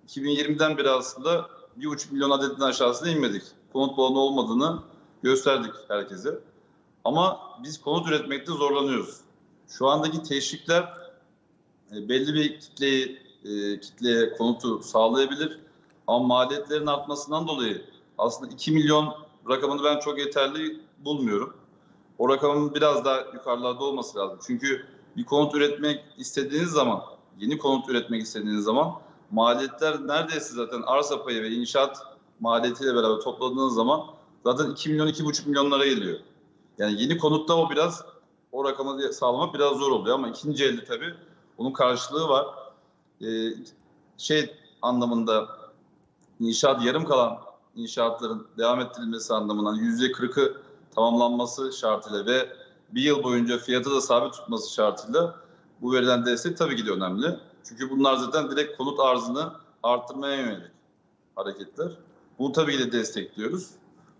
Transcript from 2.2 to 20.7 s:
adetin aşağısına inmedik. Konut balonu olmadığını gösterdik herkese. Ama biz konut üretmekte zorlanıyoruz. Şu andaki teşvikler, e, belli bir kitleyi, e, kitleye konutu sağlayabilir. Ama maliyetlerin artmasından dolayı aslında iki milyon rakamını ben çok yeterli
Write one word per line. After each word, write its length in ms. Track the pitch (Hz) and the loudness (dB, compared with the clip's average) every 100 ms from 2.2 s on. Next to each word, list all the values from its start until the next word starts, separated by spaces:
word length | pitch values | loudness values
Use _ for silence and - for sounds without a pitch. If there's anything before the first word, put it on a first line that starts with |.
| 139 | 2
adetin 320 | 139 135 135 | 2 0 0
aşağısına 480 | 135 123 123 120 170 | 0 4 2 2 0
inmedik. 320 | 160 123 101 - - _ | 0 0 -2 -10 -20 _
Konut 260 | 131 135 135 | -2 0 2
balonu 200 | 131 135 | 2 4
olmadığını 640 | 139 135 110 117 151 165 - - _ _ | 2 2 0 2 0 -2 -10 -20 _ _
gösterdik 500 | 127 135 143 135 113 - - | 2 4 4 2 -2 -12 -4
herkese. 500 | 104 98 92 123 165 - _ _ _ _ _ | -4 -4 -6 -6 -8 -14 _ _ _ _ _
Ama 360 | - 151 185 - - - | 0 2 2 0 -12 -16
biz 160 | 131 156 | -14 -10
konut 280 | 143 165 165 | -2 -2 0
üretmekte 440 | 151 139 135 160 | -2 -2 -6 -6
zorlanıyoruz. 680 | 151 143 143 139 123 90 - _ _ _ _ _ | -2 0 2 0 0 -4 -12 _ _ _ _ _
Şu 200 | - 131 | 0 2
andaki 340 | 151 156 160 | 2 0 -4
teşvikler, 600 | - 139 - - - 170 175 - - - _ _ _ _ _ _ _ | -4 -4 -4 -8 2 2 2 -12 -20 -20 _ _ _ _ _ _ _
e, 160 | 104 104 | -12 -2
belli 260 | 131 143 | 0 2
bir 260 | 151 147 - | 0 0 -4
kitleyi, 600 | - - 139 135 131 - - _ | -18 -2 0 2 0 -8 -20 _
e, 360 | 101 104 101 101 | -8 -4 -4 -6
kitleye 520 | - - 120 117 113 | -10 -4 2 4 2
konutu 500 | - 117 117 123 110 | 2 0 0 -2 -4
sağlayabilir. 760 | - 113 113 127 135 139 156 - - _ _ _ - | 0 4 4 4 0 0 -6 -8 -20 _ _ _ 0
Ama 200 | 120 127 | 2 4
maliyetlerin 600 | 123 127 143 143 151 147 | 4 4 0 -2 -2 0
artmasından 640 | 143 147 143 - 156 165 | -2 -4 -8 -4 -4 -4
dolayı 360 | 143 113 90 - - _ - | -2 -4 -4 -10 -20 _ -2
aslında 340 | 113 - 127 | -2 -2 -12
iki 200 | - - | -8 2
milyon 420 | 156 151 151 151 - - _ 113 | 4 6 4 2 -6 -18 _ -2
rakamını 360 | 135 143 143 | 0 0 2
ben 140 | 143 147 | 2 2
çok 200 | 147 143 | -2 -4
yeterli 600 | 143 143 139 151 156 | -2 0 0 0 -6